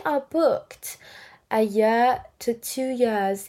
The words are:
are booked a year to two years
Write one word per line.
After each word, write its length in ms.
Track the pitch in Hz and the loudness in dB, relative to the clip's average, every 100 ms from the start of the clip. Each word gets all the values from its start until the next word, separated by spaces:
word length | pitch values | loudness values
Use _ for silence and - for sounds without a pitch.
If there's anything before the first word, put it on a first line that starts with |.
are 200 | 320 294 277 | 0 -2 -2
booked 680 | 320 302 - - - - - - - - - - | 2 2 2 -6 -18 -18 -18 -20 -20 -20 -20 -4
a 100 | 220 | 0
year 640 | 220 202 214 233 247 - - - | 0 2 2 4 2 0 -6 -10
to 140 | - | -6
two 340 | 233 - - 262 | -6 -6 -6 -4
years 600 | 254 240 214 196 196 | 0 0 2 0 -2